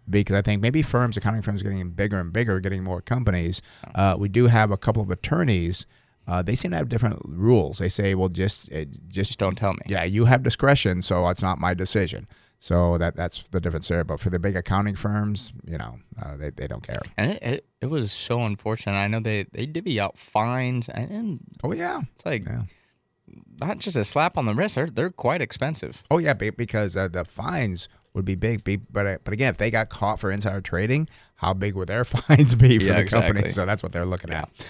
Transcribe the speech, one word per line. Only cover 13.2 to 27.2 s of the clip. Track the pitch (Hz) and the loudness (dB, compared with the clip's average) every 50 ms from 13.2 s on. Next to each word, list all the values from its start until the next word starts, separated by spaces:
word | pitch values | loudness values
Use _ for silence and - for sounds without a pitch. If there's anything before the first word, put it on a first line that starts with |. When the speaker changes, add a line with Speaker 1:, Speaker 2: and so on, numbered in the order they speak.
| 87 85 - - - - | -6 -6 -6 -10 -8 -6
Speaker 1:
the | - 92 | -4 -2
difference | 82 87 80 78 - - | -2 -2 -4 -4 -2 -2
there. | 87 85 80 | -2 -2 -2
But | - 78 73 | -2 -4 -4
for | - - | -2 -2
the | 90 87 | -2 0
big | 85 101 95 | 0 -2 -2
accounting | 92 85 - 95 98 101 104 98 | -2 -2 0 0 0 0 0 -2
firms, | 98 - 104 104 104 104 104 104 101 - - - - - | -4 -4 -2 -2 0 0 -2 -2 -4 -6 -10 -14 -16 -12
you | - 82 | -10 -10
know, | 73 55 57 58 60 - _ - - | -8 -8 -10 -12 -16 -20 _ -16 -12
uh, | - 71 71 69 | -12 -10 -10 -8
they, | 76 73 | -8 -8
they | - - 65 | -8 -8 -8
don't | 69 - 55 | -8 -8 -10
care. | 57 - - - - - - - | -8 -8 -6 -6 -8 -6 -4 -2
Speaker 2:
And | 101 143 | 0 0
it, | 208 - | -2 -2
it, | - 117 127 - - _ _ _ | -4 -4 -4 -4 -6 _ _ _
it | - 131 | -6 -4
was | 160 151 113 101 | -2 -2 -2 -2
so | - - - - 117 120 | -4 -4 -4 -2 0 0
unfortunate. | 120 107 104 - - 107 110 - - 104 101 | 0 -2 -2 -4 -4 -4 -4 -4 -2 -2 0
I | 98 101 | 0 2
know | 101 110 113 | 0 0 0
they, | 110 113 107 104 95 - | 0 -2 -2 -2 -4 -4
they | - - 117 | -6 -8 -6
divvy | 143 156 165 202 190 135 104 | -6 -6 -6 -4 -2 0 0
out | 98 95 - | 0 -2 -4
fines, | - - - - 107 110 117 123 127 127 123 127 123 117 - | -8 -8 -2 0 0 0 0 0 0 -2 0 -2 -2 -4 -4
and, | - - 120 170 | -6 -6 -6 -6
and | 208 214 233 214 160 - - - - - | -6 -6 -6 -6 -6 -8 -10 -16 -12 -8
Speaker 1:
Oh, | - - - | -6 -4 -4
yeah. | - 339 349 - 302 226 - - | -4 -4 -6 -6 -6 -8 -8 -10
Speaker 2:
it's | _ - | _ -6
like, | - 147 110 95 | -4 -4 -4 -4
Speaker 1:
Yeah. | - 113 120 110 92 - _ _ _ _ _ _ _ _ _ _ - 50 - - _ - - | -6 -6 -6 -6 -8 -10 _ _ _ _ _ _ _ _ _ _ -20 -20 -20 -20 _ -12 -8
Speaker 2:
Not | - 175 208 202 | -6 -6 -4 -4
just | - 214 165 | -6 -2 -2
a | 131 101 | 0 0
slap | - - 147 156 175 - | 0 2 2 0 0 0
on | 165 131 | 0 -2
the | 110 104 | 0 0
wrist, | 120 190 214 - | 0 -2 -2 -2
they're, | 131 143 170 | -2 -4 -2
they're | 110 107 151 185 | -2 -2 -4 -4
quite | - - - 120 151 175 | -4 -4 -2 -2 0 -2
expensive. | 135 - - - 131 147 160 - - 60 - - - - | -2 -6 -6 -4 -4 -4 -4 -6 -8 -12 -12 -10 -4 0
Speaker 1:
Oh, | 147 175 | 0 2
yeah, | 165 151 131 | 2 2 0
be-, | 98 101 107 | 0 -2 -4
because, | - - 120 - - 110 104 98 87 | -4 -4 -4 -2 0 0 0 0 0
uh, | 98 95 92 | -2 -2 -2
the | 80 80 | -2 -4